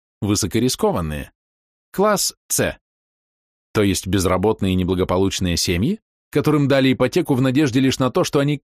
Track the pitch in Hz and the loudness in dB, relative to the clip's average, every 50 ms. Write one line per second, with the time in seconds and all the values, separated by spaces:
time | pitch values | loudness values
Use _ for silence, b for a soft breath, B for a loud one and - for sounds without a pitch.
0 | _ _ _ - - 98 104 - - 87 - 113 120 127 - - - 214 170 104 | _ _ _ -6 -2 0 0 0 0 -2 0 0 0 0 0 0 0 0 0 -2
1 | 82 76 76 71 67 - _ _ _ _ _ _ _ _ _ _ _ _ - - | -4 -4 -6 -8 -10 -12 _ _ _ _ _ _ _ _ _ _ _ _ -4 0
2 | 196 214 208 - - - - _ _ - - - 117 80 - - _ _ _ _ | 0 0 0 0 -2 -6 -8 _ _ -6 -2 -2 -2 -2 -4 -8 _ _ _ _
3 | _ _ _ _ _ _ _ _ _ _ _ _ _ _ - 110 104 101 90 - | _ _ _ _ _ _ _ _ _ _ _ _ _ _ 0 0 2 2 0 -2
4 | - 95 90 98 90 90 92 90 92 107 107 - 104 95 92 92 90 87 92 87 | -2 -2 0 0 2 2 0 2 2 0 0 0 0 0 0 0 0 0 0 0
5 | 87 - 90 92 98 98 - - 95 90 85 82 - - 90 87 104 156 208 - | 0 0 0 0 0 0 -2 -2 -2 -2 -2 -2 -2 -2 -2 0 -2 -2 -4 -6
6 | _ _ _ _ _ _ - 147 139 151 151 151 143 127 139 135 135 135 123 - | _ _ _ _ _ _ -4 -2 0 2 2 2 2 2 2 2 2 2 2 2
7 | 127 127 - 180 160 - 143 120 135 131 123 143 156 131 110 135 131 131 123 - | 0 0 0 0 0 0 0 0 0 2 2 2 2 2 2 2 2 2 0 0
8 | 131 127 - 185 160 - - 147 139 143 147 139 _ _ | -2 0 0 0 0 0 0 0 0 0 -2 -4 _ _